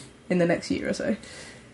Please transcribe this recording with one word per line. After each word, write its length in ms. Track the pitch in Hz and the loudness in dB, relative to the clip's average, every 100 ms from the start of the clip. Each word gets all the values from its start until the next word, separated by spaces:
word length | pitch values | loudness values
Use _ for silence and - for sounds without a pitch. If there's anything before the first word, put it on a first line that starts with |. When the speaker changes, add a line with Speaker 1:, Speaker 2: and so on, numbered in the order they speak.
| - | 4
Speaker 1:
<laughs> 180 | - - | -12 0
Speaker 2:
in 80 | 180 | 4
the 80 | 170 | 4
next 240 | 170 - | 4 0
year 200 | - - | -2 0
or 40 | |
so. 220 | - - 220 - - - - - | 0 0 -2 -4 -16 -16 -18 -20